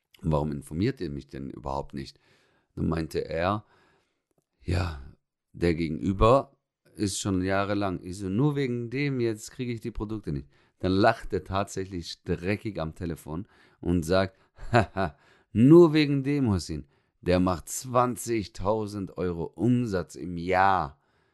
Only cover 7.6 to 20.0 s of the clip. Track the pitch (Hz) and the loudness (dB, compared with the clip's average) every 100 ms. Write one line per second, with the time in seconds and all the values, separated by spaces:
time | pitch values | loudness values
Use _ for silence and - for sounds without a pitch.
7.6 | 98 101 101 87 92 92 95 101 147 139 | 0 -2 -2 -4 -8 -8 -4 0 0 0
8.6 | 120 120 117 127 143 131 117 107 - - | -4 -4 -6 -4 -2 -2 -2 -4 -10 -8
9.6 | 123 117 117 107 107 110 95 71 - _ | -6 -6 -8 -8 -6 -6 -6 -6 -8 _
10.6 | _ _ 92 95 113 113 - 95 - 95 | _ _ 0 4 4 2 -2 -6 -2 -4
11.6 | 101 - 95 92 82 - - 82 87 104 | -4 -6 -8 -8 -10 -10 -6 -4 -2 -4
12.6 | 110 92 80 - 85 78 - 80 101 _ | -4 -6 -8 -6 -8 -8 -10 -10 -12 _
13.6 | _ _ 85 87 80 92 95 - _ - | _ _ 0 2 2 2 0 -4 _ -14
14.6 | - 120 92 - 90 - _ _ _ 104 | 0 2 2 -2 -6 -6 _ _ _ 4
15.6 | 127 170 170 156 147 143 135 147 127 95 | 10 10 10 6 2 0 -2 0 2 0
16.6 | - 76 - _ _ _ - 90 90 85 | -2 -8 -10 _ _ _ 0 2 2 0
17.6 | - - 131 123 123 113 117 117 92 - | -6 -10 -2 2 2 0 -4 -4 -4 -4
18.6 | 92 110 104 104 95 - 90 85 82 - | -2 -2 -2 -6 -8 -4 -4 -2 -6 0
19.6 | 107 123 120 92 | 2 2 0 -4